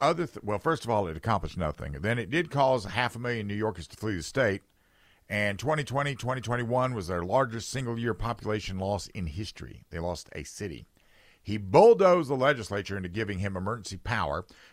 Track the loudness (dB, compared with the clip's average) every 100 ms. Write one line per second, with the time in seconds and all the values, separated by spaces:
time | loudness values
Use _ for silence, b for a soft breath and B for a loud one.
0 | 2 2 -2 -6 -4 -2 0 0 0 0
1 | 0 -2 0 0 -2 -2 -4 -4 -8 -4
2 | -2 -2 0 -2 0 2 2 2 -2 -2
3 | -2 -2 -4 -4 -4 -2 -2 -4 -10 -8
4 | -4 -4 -2 2 2 2 -6 b b b
5 | b b b -2 0 -2 -2 -2 0 -2
6 | -2 -4 -4 -4 -2 -2 0 0 0 -2
7 | -2 -2 2 2 2 -2 -6 -6 -4 -2
8 | -2 0 -2 -4 -2 -2 -2 -4 -2 -2
9 | -4 -6 -6 -6 -8 -10 -14 -16 -10 -6
10 | -4 -4 -8 -12 -12 -10 -10 -10 -16 _
11 | b b b b -6 -4 4 10 10 10
12 | 8 6 4 2 4 2 0 -4 -2 -4
13 | -4 -4 -2 -2 -4 -4 -4 -6 -8 -8
14 | -4 -2 -2 -4 -6 B B